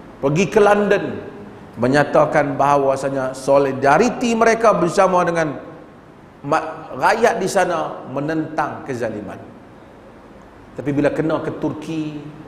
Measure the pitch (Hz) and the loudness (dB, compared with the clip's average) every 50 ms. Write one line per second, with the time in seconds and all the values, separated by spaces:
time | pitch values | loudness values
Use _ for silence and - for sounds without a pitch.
0 | - - - - - 143 147 170 202 - - 220 202 202 208 202 208 196 208 185 | -20 -20 -8 -4 -2 0 2 2 0 2 4 4 6 6 6 4 4 2 2 0
1 | 160 131 107 - - - - - - - - - - - - 113 120 127 135 147 | 0 -4 -8 -10 -10 -12 -14 -16 -16 -18 -18 -18 -20 -14 -6 -2 0 2 2 2
2 | 143 - - 139 151 - - 151 143 143 135 131 139 143 143 143 135 135 135 131 | 2 4 4 2 4 4 2 2 0 0 0 0 2 2 2 2 2 2 0 0
3 | 143 139 139 135 131 131 131 - - 143 139 139 139 135 131 123 131 139 143 170 | -2 -4 -4 -4 -4 -4 -6 -4 0 2 4 4 4 2 0 2 4 4 6 6
4 | 233 247 - - 262 233 233 220 233 226 220 220 233 214 196 170 175 170 160 196 | 4 2 0 -2 -2 0 0 2 4 2 4 4 4 4 4 4 0 0 2 2
5 | 190 185 185 180 175 170 170 165 160 151 131 - - - - - - - - - | 4 4 4 2 2 2 0 0 -2 -2 -4 -8 -12 -16 -18 -18 -20 -20 -20 -20
6 | - - - - - - - - - 143 151 165 - - - - - - - 127 | -20 -20 -20 -20 -20 -20 -20 -14 -4 -2 0 0 0 -4 -8 -12 -14 -12 -4 0
7 | 151 185 220 226 233 214 - 185 190 180 - 190 180 175 175 160 151 - - - | 2 2 2 4 2 2 2 0 -2 0 0 0 0 0 0 -2 -4 -6 -8 -10
8 | - - 127 143 143 156 160 160 151 - - 160 147 135 117 110 - - 131 113 | -12 -8 -6 -4 -4 -2 -2 -4 -4 -4 -4 -4 -4 -4 -6 -8 -8 -8 -6 -4
9 | 120 110 107 104 98 90 - - - - - - - - - - - - - - | -4 -6 -6 -8 -10 -12 -12 -14 -16 -18 -20 -20 -20 -20 -20 -20 -20 -20 -20 -20
10 | - - - - - - - - - - - - - - - - 120 143 139 147 | -20 -20 -20 -20 -20 -20 -20 -20 -20 -20 -20 -20 -20 -16 -12 -6 -4 -2 0 0
11 | 143 139 - - 151 160 156 143 - 151 - - 156 143 131 - - 160 160 156 | 0 0 0 0 -2 -2 -2 -2 -4 -6 -6 -4 -6 -6 -6 -6 -8 -8 -6 -6
12 | 156 151 151 147 147 151 - - - | -6 -6 -8 -12 -14 -16 -16 -18 -18